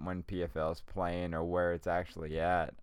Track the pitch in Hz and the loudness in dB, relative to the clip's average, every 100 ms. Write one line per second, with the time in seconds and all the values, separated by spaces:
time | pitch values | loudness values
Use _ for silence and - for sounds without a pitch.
0 | 85 90 - 90 85 78 78 85 - 98 | -4 -4 -4 -2 -2 0 0 -2 -4 -2
1 | 87 87 90 80 85 90 87 85 90 87 | 0 0 -2 -2 2 4 4 2 2 0
2 | 87 85 78 80 85 90 80 - | 0 -6 -4 0 4 4 0 -4